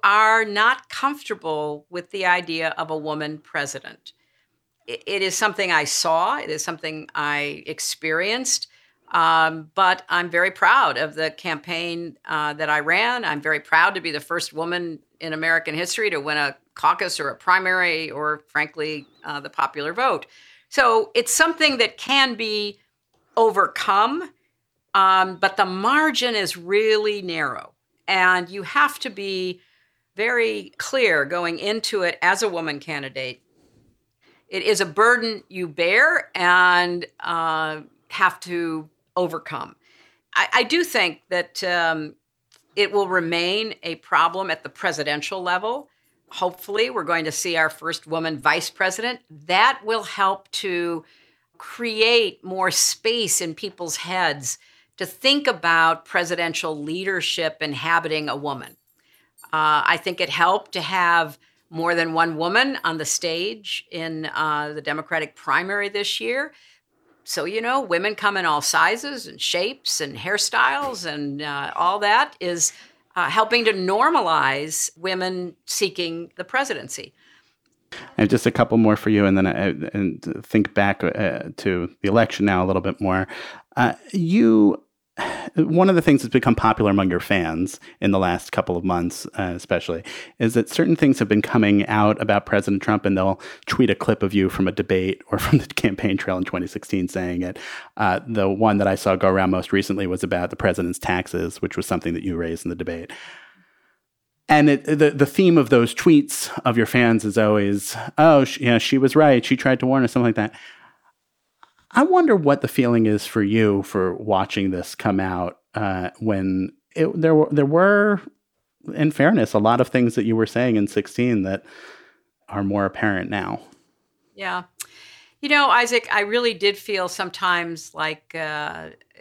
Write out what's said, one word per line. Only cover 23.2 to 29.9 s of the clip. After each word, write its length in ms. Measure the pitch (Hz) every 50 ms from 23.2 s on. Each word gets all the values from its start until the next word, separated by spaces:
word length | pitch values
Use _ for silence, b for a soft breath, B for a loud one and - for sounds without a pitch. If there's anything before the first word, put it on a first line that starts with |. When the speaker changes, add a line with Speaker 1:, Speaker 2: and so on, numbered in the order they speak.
| _ _ -
Speaker 1:
overcome, 960 | 226 226 220 180 196 185 - - - - 214 190 202 214 247 285 339 370 370 _ _ _ _ _ _ _ _ _ _ _ _ -
um, 420 | 196 190 190 190 185 185 190 185
but 200 | 165 196 190 -
the 100 | - 196
margin 680 | 185 185 190 202 240 277 302 311 311 240 - 247 247 226
is 200 | 208 190 160 -
really 640 | 180 170 175 196 208 220 220 214 214 214 214 208 202
narrow. 520 | 185 180 165 160 147 131 117 - - - _ _ _ _ _ _ -
And 420 | - 196 190 185 180 185 180 175 175
you 140 | 190 202
have 380 | 180 147 - 285 294 277 - -
to 100 | - 262
be 500 | 190 196 196 196 190 185 185 180 180 180 b b b b b b